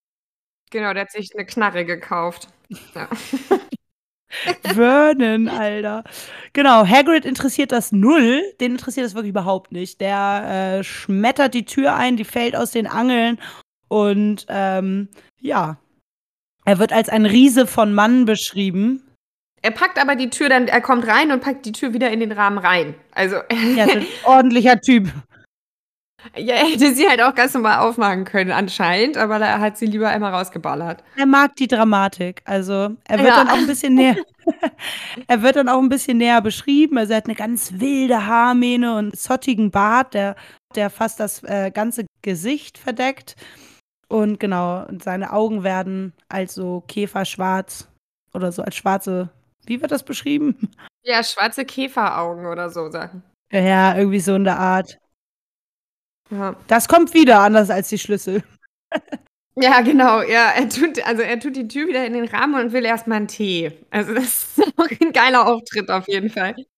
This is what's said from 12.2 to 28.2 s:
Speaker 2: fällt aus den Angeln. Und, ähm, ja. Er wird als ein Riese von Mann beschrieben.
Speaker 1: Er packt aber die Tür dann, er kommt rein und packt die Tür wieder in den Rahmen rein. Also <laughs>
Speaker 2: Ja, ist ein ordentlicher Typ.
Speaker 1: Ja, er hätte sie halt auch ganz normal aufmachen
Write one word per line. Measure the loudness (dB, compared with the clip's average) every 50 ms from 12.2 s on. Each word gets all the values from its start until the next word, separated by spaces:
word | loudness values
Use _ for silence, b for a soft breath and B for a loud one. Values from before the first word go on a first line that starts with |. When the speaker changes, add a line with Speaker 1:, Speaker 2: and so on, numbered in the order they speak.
| -4
Speaker 2:
fällt | -6 -6 -4 -4 -4 -4
aus | -4 -4 -4
den | -4 -4 -6
Angeln. | -4 -4 -2 0 0 2 0 0 0 -2 B B B B B B _ _ _ _ _
Und, | -2 0 0 2 2 0 0 0 -2 -4 -8 -8
ähm, | -6 -4 -4 -2 -2 -2 -4 -4 -4 -6 -6 -8 b b b b _ _
ja. | -8 -4 -4 -2 -4 -4 -8 -12 _ _ _ _ _ _ _ _ _ _ _ _ _ _ _ _ _
Er | 0 2 2
wird | 2 2
als | 2 0 0 0
ein | 0 0 2
Riese | 4 6 6 6 8 6 4 2
von | 2 2 0 0 2 2
Mann | 2 2 4 4 4 4
beschrieben. | 2 0 -2 -4 -6 -4 -4 -4 -2 -2 -2 -2 -2 -2 -4 -8 _ _ _ _ _ _ _ _ _ _ _
Speaker 1:
Er | -4 -4
packt | -2 0 -2 0 0 0
aber | 0 0 0
die | 0 -2 -4
Tür | -2 -2 2 2
dann, | 4 4 4
er | 2 2 0
kommt | 2 2 0 0 2
rein | 2 2 4 4 2
und | 0 0
packt | -2 -4 -6 -6 -8
die | -12
Tür | -8 -6 -6 -4
wieder | -2 -2 -2 -2
in | 0 -2
den | -4 -4
Rahmen | -2 0 0 0 0 0
rein. | 2 2 2 2 0 -2 -8 -14 _ _
Also | _ -2 -2 -2 -2
<laughs> | -4 -4 -4 -2 0 0 0 2
Speaker 2:
Ja, | 4 4
ist | 4 4
ein | 2 -2 -6 -10 -2 4
ordentlicher | 6 6 8 6 6 4 4 6 6 4 4
Typ. | 4 4 4 4 4 0 -6 -10 -16 _ _ _ _ _ _ _ _ _ _ _ _ _ _ _ _ _ _ B B -18 -14
Speaker 1:
Ja, | -6 -4 -2 2
er | 2 2
hätte | 2 4 4 4 4
sie | 4 4 4 4
halt | 4 4
auch | 4 2 4
ganz | 2 2 2 2
normal | 0 2 2 2 2
aufmachen | 2 0 0 0 0 0 0 -2